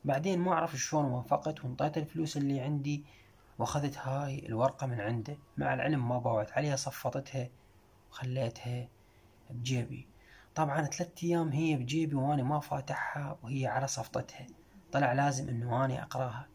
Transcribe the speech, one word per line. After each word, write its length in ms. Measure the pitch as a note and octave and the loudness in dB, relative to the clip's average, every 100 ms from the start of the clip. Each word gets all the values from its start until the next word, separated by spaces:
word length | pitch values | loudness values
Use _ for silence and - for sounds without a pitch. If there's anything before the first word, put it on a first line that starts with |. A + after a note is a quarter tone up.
| C#3+ | 0
بعدين 340 | C3+ F3+ F3+ | 0 2 2
ما 120 | F#3 | 4
أعرف 240 | E3 D#3+ C3+ | 2 2 -2
شلون 300 | - D3+ C#3+ | 0 2 2
وافقت 600 | B2 A#2 D3 D#3 D#3 C3 | 0 0 0 0 -4 -8
وانطيت 320 | B2+ D3 D#3 | 0 0 0
الفلوس 400 | D3+ D#3+ D3+ D3 | -4 -2 -2 0
اللي 220 | C#3 C#3 | 2 2
عندي، 460 | C3+ D3 C#3+ D3 D3 - - - - - | 0 0 0 -4 -6 -20 -20 -20 -18 -4
وأخذت 380 | A#2 D3 C#3+ C#3 | 0 0 -2 -4
هاي 480 | C3 C3+ C#3+ C#3 - | -4 -2 -2 -6 -4
الورقة 420 | A2 C3 - C3+ | 2 2 2 -4
من 140 | A#2 | -2
عنده، 360 | G#2 A#2 A2 D3 - - | 0 -2 -4 -10 -10 -2
مع 160 | C3+ | 0
العلم 360 | C3 - D3 A#2+ | 2 2 2 2
ما 100 | B2 | 2
باوعت 320 | A#2+ A2+ G#2+ | 2 2 2
عليها، 240 | - D3 C3+ | 0 2 0
صفطتها 720 | - - C3 C#3 C#3 C3 B2 - - - - - - | -2 -4 -4 -4 -4 -6 -6 -10 -20 -20 -20 -20 -20
وخليتها 760 | - B2+ B2+ B2 - B2 B2 A#2+ - - - - - - | -8 -4 -2 -2 -4 -6 -6 -6 -16 -20 -20 -20 -20 -14
بجيبي. 580 | A#2+ A#2+ B2+ - B2 - - - - - - | -6 -2 -2 -2 -8 -14 -20 -20 -20 -8 0
طبعًا 260 | D#3 D3 | 2 2
ثلاث 420 | D3 - E3+ - | 0 -2 -4 -2
أيام 260 | E3+ E3+ D#3+ | 2 4 4
هي 260 | C#3 D#3+ C#3+ | 4 4 2
بجيبي 400 | B2 D#3 D#3 C#3 | 2 0 2 2
وأنا 280 | C3+ D3 | 4 4
ما 160 | B2+ D3+ | 4 0
فاتحها 800 | - D3 C3+ - - - C#3+ - | 0 -4 -2 -4 -2 -4 -6 -8
وهي 240 | A2+ C3+ C3 | -4 -2 0
على 200 | B2 C3+ | 0 0
صفطتها، 600 | - - A#2 - - C3+ - - - - | -4 -4 -4 -6 -12 -16 -18 -20 -20 -2
طلع 220 | C#3 C3+ | 2 4
لازم 360 | C3+ C#3+ C3 C#3 | 4 2 2 -2
إنه 360 | A#2 A#2+ A#2+ C3+ | -2 0 2 2
أنا 180 | B2+ | 0
أقراها. 440 | - B2+ B2+ A#2 - | -4 -4 -2 -6 -12